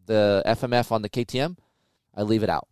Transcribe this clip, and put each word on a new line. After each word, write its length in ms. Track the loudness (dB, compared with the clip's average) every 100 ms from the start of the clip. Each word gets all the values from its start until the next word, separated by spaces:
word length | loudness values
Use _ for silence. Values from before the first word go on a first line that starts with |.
| -2
the 340 | 2 4 2 0
F 180 | -2 0
M 80 |
F 180 | -2 0
on 100 | -2
the 60 | -4
K 140 | -6
T 160 | -4 -4
M, 160 | -4 -8 _ _ _ _ _
I 100 | -4
leave 200 | 0 2
it 60 | 2
out. 180 | -2 -6